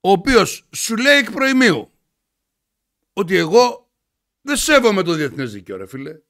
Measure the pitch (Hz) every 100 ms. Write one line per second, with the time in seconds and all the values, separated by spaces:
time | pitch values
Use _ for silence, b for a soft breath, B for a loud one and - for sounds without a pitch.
0 | 180 196 196 247 175 - _ - - 220
1 | 262 285 226 269 269 262 247 139 98 _
2 | _ _ _ _ _ _ _ _ _ _
3 | _ - 175 185 165 220 247 233 _ _
4 | _ _ _ _ 277 285 - 294 240 196
5 | 170 160 147 127 127 101 92 95 95 131
6 | 139 156